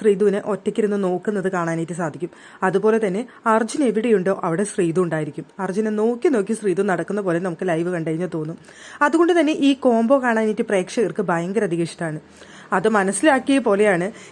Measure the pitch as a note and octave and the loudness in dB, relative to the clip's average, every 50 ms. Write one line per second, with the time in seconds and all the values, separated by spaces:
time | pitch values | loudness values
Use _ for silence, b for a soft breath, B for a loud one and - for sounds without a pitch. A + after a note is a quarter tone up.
0 | - A3 G3+ F3+ G#3+ G3+ G3 G#3 - - G#3 F#3+ - G#3+ - - A3 G3+ G#3 G3+ | 2 2 2 4 4 2 2 0 -2 -4 -4 -4 -4 -4 -2 0 0 0 0 0
1 | G3 F3+ F3+ F3+ F3+ A3 G#3 G3+ F3 F#3+ F#3+ F3+ E3+ E3 E3 E3 E3 D#3+ F3+ D#3+ | 0 0 -2 -2 -2 -4 -4 -2 -2 -2 -2 -2 -2 -2 -2 -4 -4 -6 -6 -6
2 | F3+ D#3 C#3+ C#3 F3 E3+ B B B B B B - F#3 E3 G3 F3 A3 A3 A3+ | -6 -6 -6 -6 -10 -10 B B B B B B -2 0 0 2 2 2 2 2
3 | A3 G3 F3+ G3+ B3 B B B B A#3 A3 A3+ A#3 A3 - - D4 A#3+ G3 G#3+ | 0 0 -2 -4 -6 B B B B 0 2 2 2 0 -2 0 0 2 2 2
4 | A3 B3+ A3 F#3+ F3+ F#3+ G3 - - F3+ E3 E3+ G#3 G3+ - - F3+ E3+ D#3+ F3+ | 2 2 2 2 2 0 -2 0 -2 -2 -2 -2 -2 -2 -2 0 0 0 2 0
5 | F#3 E3+ D#3+ D#3 D#3 D3+ C#3+ - C#3+ - - - F#3+ F#3 F#3 G3+ G#3+ A3 G#3+ G#3 | 0 0 0 -2 -4 -4 -6 -10 -14 -14 -10 -8 -6 -4 -4 -2 -2 -2 0 0
6 | G#3+ A#3 A#3+ A#3 - F4 C#4+ A3 G3 F#3+ A3+ A3 G#3 G3+ F3+ E3+ G3 G#3 F3+ E3+ | 0 0 0 0 0 2 2 2 0 0 -2 -2 -2 0 0 0 0 0 0 -2
7 | E3+ - F#3+ G#3 G3+ F#3 E3 E3+ F3+ F#3+ E3 - F#3+ F#3 E3 D#3+ E3+ F3+ F#3 E3+ | -2 -4 -4 -4 -2 -2 -2 -2 -2 -4 -6 -4 -4 -2 -2 -2 -2 -2 -4 -4
8 | D#3+ D#3+ D#3+ D#3+ F3+ F3 E3+ E3 D#3 D3+ E3 B B B B B B B B B | -4 -4 -4 -4 -4 -4 -6 -6 -6 -8 -10 B B B B B B B B B
9 | D4 D4 - D#4+ E4+ E4+ F4+ E4+ D#4 C#4+ D#4 - C#4 C#4 C#4 C4+ - C4 A#3+ A3+ | 0 2 4 4 4 4 4 4 2 2 2 2 2 2 2 2 2 2 2 2
10 | A#3 A3+ C#4 C#4 B3 B3 A3+ A3 A3 G#3+ G#3+ - F#3+ - G#3 F#3+ F3+ F#3 - B3+ | 4 4 2 2 4 2 0 0 0 0 0 -2 -2 0 0 -2 -2 -2 -2 -2
11 | A3 F3 D#3+ - G3+ F3 F3 E3 E3+ F3+ G3 A3 G#3 F#3 E3+ E3+ E3+ D#3+ - - | -2 -2 -2 -4 -2 -2 -2 -2 -2 -2 -2 -2 -2 0 0 -2 -2 -4 -6 -6
12 | F3 D#3+ D#3 D#3 - B B B B B B B B B - F#3 E3+ A3 A3+ G#3 | -8 -6 -8 -8 -12 B B B B B B B B B -2 0 2 2 2 2
13 | F#3+ F#3+ G3+ - - D#4 C#4 C4 B3+ - C#4 C#4 A#3 A#3 G3+ G3 G#3+ G#3 F#3+ E3+ | 2 0 0 2 2 4 4 4 2 2 2 2 2 2 2 4 4 4 2 2
14 | F3 G3+ B B B B | 0 -4 B B B B